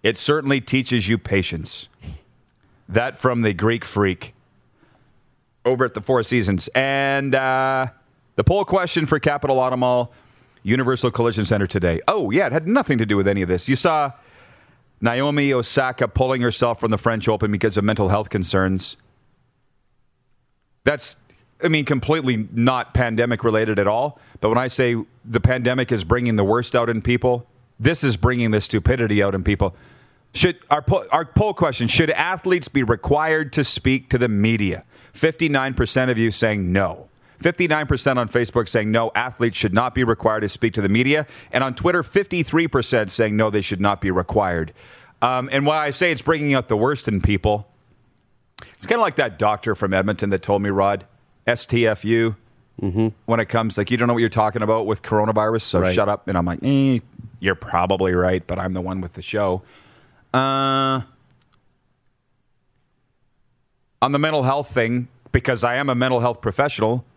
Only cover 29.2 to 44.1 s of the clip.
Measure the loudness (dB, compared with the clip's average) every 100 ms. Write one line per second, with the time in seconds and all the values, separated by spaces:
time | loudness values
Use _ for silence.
29.2 | 2 0 0 0 0 -4 -20 -20 _ _
30.2 | _ 0 0 0 _ 0 2 0 2 0
31.2 | 2 0 0 0 -2 0 -2 2 2 2
32.2 | -2 -2 0 -2 0 -2 0 0 2 0
33.2 | 2 0 0 -2 0 0 0 -2 0 0
34.2 | 0 2 2 2 -2 -4 -12 -20 -20 -2
35.2 | -2 0 0 0 -2 -2 0 0 0 2
36.2 | 0 0 0 0 0 0 0 -4 -16 _
37.2 | _ _ -2 0 0 0 0 0 2 0
38.2 | 0 0 0 0 0 0 2 0 0 -2
39.2 | -4 -2 -2 0 0 0 0 0 0 2
40.2 | 2 0 -4 -2 -2 0 2 2 2 0
41.2 | -2 -14 -6 -2 -2 -2 0 0 0 -2
42.2 | 0 -2 0 0 0 0 0 0 0 0
43.2 | 0 2 2 0 -2 0 0 0 -2